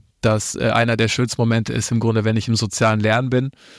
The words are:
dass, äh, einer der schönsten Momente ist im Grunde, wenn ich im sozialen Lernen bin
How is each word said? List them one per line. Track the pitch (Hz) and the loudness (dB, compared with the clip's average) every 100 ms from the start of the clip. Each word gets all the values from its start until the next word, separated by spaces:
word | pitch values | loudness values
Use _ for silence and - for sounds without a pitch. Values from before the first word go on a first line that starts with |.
| _ - | _ -2
dass, | 113 107 - - | 0 0 -2 -4
äh, | 117 | 0
einer | 113 117 113 | 0 0 0
der | 113 | 0
schönsten | - 127 - | 0 -2 0
Momente | 117 113 110 | 0 0 -2
ist | 117 - | -4 -2
im | 117 | 0
Grunde, | 113 110 | 0 0
wenn | 110 113 | 0 0
ich | 110 | 0
im | 110 | -2
sozialen | 104 - 113 110 | -2 0 0 2
Lernen | 107 113 131 | 2 0 0
bin | 127 135 - - | 0 -2 -8 -20